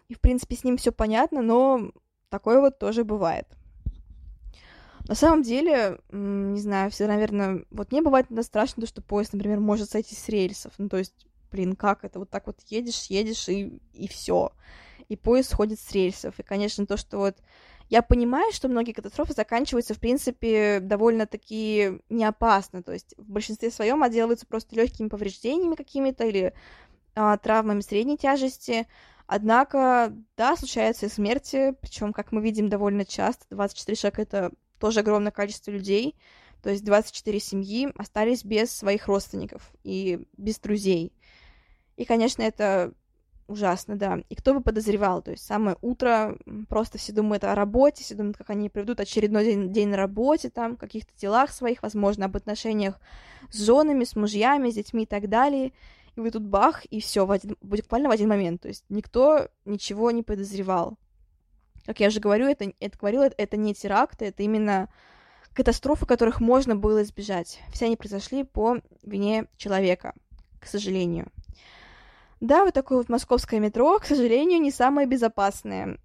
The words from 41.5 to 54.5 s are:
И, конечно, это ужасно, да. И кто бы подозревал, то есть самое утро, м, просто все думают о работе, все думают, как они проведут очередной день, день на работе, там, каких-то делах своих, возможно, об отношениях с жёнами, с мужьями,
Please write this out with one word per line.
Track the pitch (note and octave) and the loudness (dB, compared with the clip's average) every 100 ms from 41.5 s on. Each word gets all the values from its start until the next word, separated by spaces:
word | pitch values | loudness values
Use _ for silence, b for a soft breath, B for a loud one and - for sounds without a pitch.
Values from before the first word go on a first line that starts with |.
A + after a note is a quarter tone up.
| b b b b - | b b b b -8
И, | A#3+ | 0
конечно, | A#3 A#3 - | 2 2 0
это | A3 - G#3 G3 F3 - _ _ _ - - | -4 -2 0 0 -2 -8 _ _ _ -20 -14
ужасно, | G#3 G3 F#3 - G3+ | -4 -2 -2 -6 -6
да. | G3 F#3 - | -4 -4 -8
И | - | -4
кто | C4+ | 0
бы | C#4 | 2
подозревал, | A#3 G#3+ G#3+ G3+ G3+ F3 | 2 -2 0 0 0 -2
то | - | -6
есть | - - | -14 -6
самое | G#3 G#3 - | -2 -2 -2
утро, | A#3+ B3+ B3 A3+ G#3+ G#3 - | -6 -2 2 2 0 -8 -14
м, | G#3+ G#3+ | -14 -4
просто | G#3+ A3+ G#3+ | -2 -2 -8
все | - | -6
думают | G#3 G#3+ G3+ | -2 0 0
о | G3 | -2
работе, | G3+ G#3 A#3+ C#4+ - | -2 0 4 4 2
все | - G#3 | -10 -8
думают, | G#3 G#3+ | -6 -8
как | - | -8
они | G#3 G#3 | -6 -6
проведут | G#3 G3+ A#3 | -6 -6 -6
очередной | G3+ G#3+ G#3 G#3 A3 | -4 0 2 2 2
день, | G3+ F#3 | 2 0
день | G#3 G#3 | 0 0
на | G3 | 0
работе, | G3 G3+ C4 D#4+ - | -2 0 2 2 -2
там, | - A#3 A#3+ | -6 -6 -8
каких-то | - A3 - - | -12 -14 -14 -8
делах | G3 A3+ C#4+ | 0 2 2
своих, | - A#3+ B3 | 0 -4 -4
возможно, | A3 G#3+ G3+ G#3 G3 | -4 0 0 0 -4
об | G3 | -6
отношениях | - G#3+ A3+ G#3+ G3 - B B B B B | -6 -6 -4 -2 -2 -4 B B B B B
с | G#3+ | -2
жёнами, | G#3 C4+ D#4 C#4 | 4 6 6 2
с | A#3+ G#3+ | 0 -2
мужьями, | G#3 G#3 A#3+ | -2 2 2